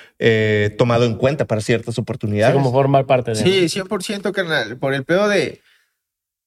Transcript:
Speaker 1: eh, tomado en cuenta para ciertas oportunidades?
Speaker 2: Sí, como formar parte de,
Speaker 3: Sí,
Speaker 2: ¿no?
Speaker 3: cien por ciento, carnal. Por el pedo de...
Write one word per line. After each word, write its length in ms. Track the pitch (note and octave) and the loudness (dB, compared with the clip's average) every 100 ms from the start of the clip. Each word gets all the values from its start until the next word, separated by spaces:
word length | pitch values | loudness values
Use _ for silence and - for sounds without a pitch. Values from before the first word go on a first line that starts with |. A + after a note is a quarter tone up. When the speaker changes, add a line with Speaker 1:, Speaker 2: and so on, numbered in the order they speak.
| - - | -20 0
Speaker 1:
eh, 560 | A#2 A2 G#2+ G#2 G#2 G#2 | 2 2 2 2 0 0
tomado 260 | B2 A#2+ A#2+ | 2 4 2
en 100 | A2 | 2
cuenta 280 | B2+ D3+ - | 0 0 -2
para 160 | A2 | -2
ciertas 380 | A#2 A2+ - A#2+ | 0 -2 -2 -6
oportunidades? 560 | A2 - G#2 G#2 A#2 C#3 | -6 -6 -4 0 2 2
Speaker 2:
Sí, 20 | |
como 140 | C3+ | 2
formar 340 | C3 C3+ C#3 C3+ | 2 4 2 4
parte 260 | B2+ A#2+ | 0 0
de, 60 | A2 | 0
Speaker 3:
Sí, 240 | F3+ F#3+ | 2 2
Speaker 2:
¿no? 60 | E3 | 0
Speaker 3:
cien 180 | G3+ F#3 | -2 -6
por 140 | G3+ | -6
ciento, 280 | F#3 G3+ G3+ | -4 -6 -4
carnal. 440 | F#3+ E3+ D3 G#2+ B2+ | -4 -2 -2 -4 -6
Por 160 | C#3 C#3 | -4 -4
el 80 | |
pedo 240 | C3 F3+ G#3 | 0 0 2
de... 340 | G3 C#3 - _ _ _ _ _ _ _ _ | 0 -2 -8 _ _ _ _ _ _ _ _